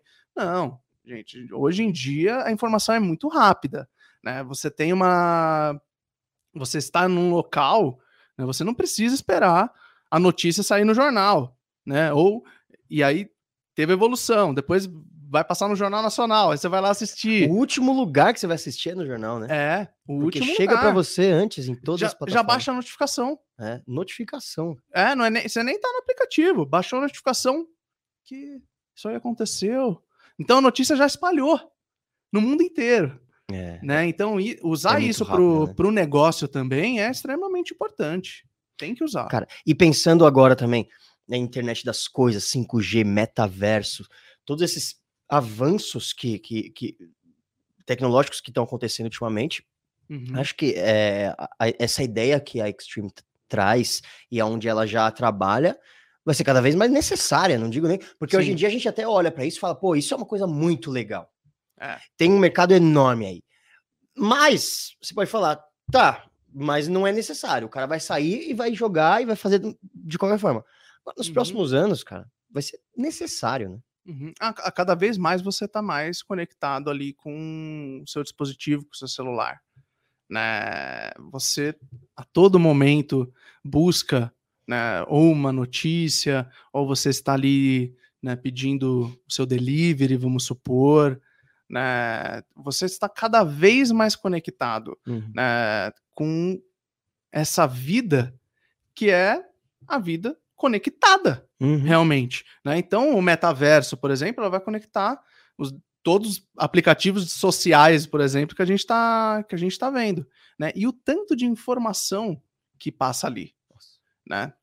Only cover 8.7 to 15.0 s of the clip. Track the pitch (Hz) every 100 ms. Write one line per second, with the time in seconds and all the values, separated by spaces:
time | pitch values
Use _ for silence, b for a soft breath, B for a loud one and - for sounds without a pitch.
8.7 | 247 339 - 233 269 - 370 190 170 226
9.7 | b b b b 160 180 170 170 170 196
10.7 | 202 214 220 285 220 196 180 123 _ _
11.7 | _ - 139 160 147 185 220 b b b
12.7 | _ _ 151 139 160 202 _ _ _ _
13.7 | - 156 185 226 247 - 220 185 135 139
14.7 | 185 190 160